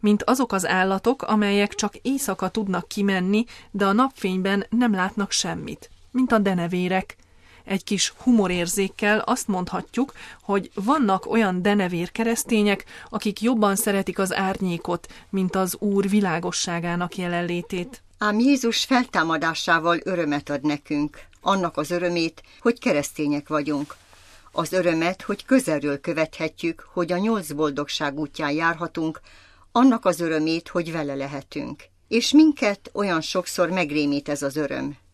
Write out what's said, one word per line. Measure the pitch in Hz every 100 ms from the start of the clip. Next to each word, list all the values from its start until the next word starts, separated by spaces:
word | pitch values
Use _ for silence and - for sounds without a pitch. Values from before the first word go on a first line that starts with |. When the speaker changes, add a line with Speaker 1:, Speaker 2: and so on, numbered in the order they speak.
Speaker 1:
mint | 208 208
azok | - 254 240
az | 196 185
állatok, | 185 190 196 226 262
amelyek | - 214 208 202 202
csak | - 208
éjszaka | - - 269 - 190 185
tudnak | - 202 175 -
kimenni, | - 202 190 180 208 240 - -
de | 202 196
a |
napfényben | 202 262 - 196 185 185 202 196
nem | 226 247
látnak | 196 185 202 196
semmit, | - 185 165 - 147 - - -
mint | 247 254
a | 226
denevérek. | 196 185 170 180 180 185 185 - _ - - -
Egy | - 190
kis | - 202 - -
humorérzékkel | - 233 190 180 175 190 190 - 208 214
azt | - 233 -
mondhatjuk, | 185 180 185 - - 277 - - -
hogy | - 196 -
vannak | - 196 302 226 190 -
olyan | 226 208 180
denevér | 185 208 180 180 175
keresztények, | - 233 226 - 226 208 196 - - -
akik | 214 214 202
jobban | 226 247 208 196
szeretik | 214 196 190 180
az | 190
árnyékot, | - 190 196 185 170 - 175 - - -
mint | 190 185 190
az | 190 -
Úr | 208 196 196
világosságának | 208 196 165 175 175 - 170 170 175 175 180
jelenlétét. | 180 175 175 175 170 185 175 - _ _
Speaker 2:
Ám | 214 208
Jézus | 247 277 233 226
feltámadásával | - 262 247 190 165 160 160 160 - 165 160 170
örömet | - 180 156 143 -
ad | 143
nekünk, | 147 147 - 147 151 - - _
annak | - 196 175 -
az | 151
örömét, | 175 175 175 165 - - -
hogy | 233 240
keresztények | 247 151 143 - 147 147 147
vagyunk. | 156 147 147 151 - _ - - - -
Az | - 165
örömet, | 185 175 160 165 185
hogy | - 202
közelről | - 262 254 151 147 143
követhetjük, | - 160 156 - 160 - 170 165 -
hogy | - 170
a | 175
nyolc | 208 220 156
boldogság | 147 156 143 147 - 151 143
útján | 147 - 151
járhatunk, | 147 165 165 170 - 160 156 - - - - _
annak | - 262 226
az | 190 165
örömét, | 170 156 156 165 -
hogy | 180 165
vele | 165 147
lehetünk. | 139 139 143 - 147 135 143 - _ _
És | 226 -
minket | 285 311 294 214 202 -
olyan | - 202 165
sokszor | 151 185 180 - 170
megrémít | 185 156 147 143 143 143
ez | 143
az | 143 139
öröm. | 143 135 135 143 _